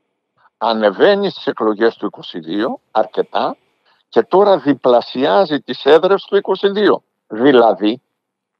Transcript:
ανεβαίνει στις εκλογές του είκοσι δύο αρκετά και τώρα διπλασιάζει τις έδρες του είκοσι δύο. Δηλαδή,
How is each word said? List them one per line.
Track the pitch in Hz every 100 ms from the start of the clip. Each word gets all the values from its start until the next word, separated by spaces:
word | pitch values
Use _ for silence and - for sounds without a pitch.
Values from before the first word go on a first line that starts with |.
| _ _ _ _ _ -
ανεβαίνει | 110 110 104 95 175 202 190
στις | - 135
εκλογές | - 110 101 113 -
του | 101
είκοσι | - - 90
δύο | 80 101 131 - _
αρκετά | 110 - 95 - 104 143 277 _ _ _ _ _
και | -
τώρα | - 185 202 180
διπλασιάζει | - 127 131 120 - 127 151 196 175 139
τις | - 123 139
έδρες | 160 185 196
του | - 202
είκοσι | - 190 202
δύο. | 202 190 - _ _ -
Δηλαδή, | 110 139 127 113 98 107 127 _ _ _ _ _